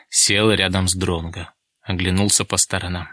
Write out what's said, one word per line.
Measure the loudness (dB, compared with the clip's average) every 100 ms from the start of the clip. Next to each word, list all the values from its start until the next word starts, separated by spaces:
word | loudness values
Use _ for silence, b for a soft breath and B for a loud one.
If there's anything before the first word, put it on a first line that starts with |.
| B
сел | 0 2 4 4
рядом | 4 2 0 0
с | 0
Дронго, | -2 -2 -6 -12 -16 _ _ _
оглянулся | -8 -4 0 2 2 0
по | 0 -2
сторонам. | 0 -2 -4 -8 -10